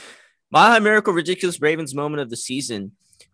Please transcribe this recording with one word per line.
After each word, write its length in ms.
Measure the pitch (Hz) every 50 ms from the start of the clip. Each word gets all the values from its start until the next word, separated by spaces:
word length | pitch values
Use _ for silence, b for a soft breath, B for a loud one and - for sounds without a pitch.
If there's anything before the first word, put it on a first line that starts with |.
| B B B B B B B B _ _
Mile 200 | - 156 190 220
High 80 | 233 220
Miracle, 340 | 208 208 214 214 208 214 180
ridiculous 480 | 170 156 170 180 180 - 180 170 123
Ravens 340 | 139 151 165 160 160 131 135
moment 260 | 143 147 151 151 147
of 80 | 139 117
the 80 | 120
season. 540 | - - - 127 139 131 123 117 101 98 101 - b b b b b b b